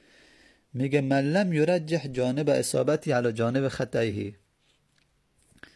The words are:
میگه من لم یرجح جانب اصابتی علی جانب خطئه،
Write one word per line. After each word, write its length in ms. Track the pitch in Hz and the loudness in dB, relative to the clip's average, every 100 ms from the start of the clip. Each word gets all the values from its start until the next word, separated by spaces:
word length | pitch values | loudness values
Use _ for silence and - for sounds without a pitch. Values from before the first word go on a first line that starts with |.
| _ - - _ - _ _ | _ -20 -20 _ -20 _ _
میگه 280 | 123 135 143 | -4 0 0
من 300 | 135 139 139 | 2 2 2
لم 220 | 180 196 | 2 2
یرجح 540 | 156 160 180 156 165 143 | 2 2 2 0 -4 -4
جانب 420 | 127 123 135 147 | -2 0 0 2
اصابتی 600 | 135 120 135 131 151 160 | 2 2 0 2 0 0
علی 220 | 123 120 | 0 0
جانب 340 | 113 117 131 135 | 0 0 0 -2
خطئه، 680 | - 131 120 117 101 101 104 _ _ _ _ _ _ _ _ _ _ _ _ - | -2 -4 -2 -2 -2 -6 -10 _ _ _ _ _ _ _ _ _ _ _ _ -20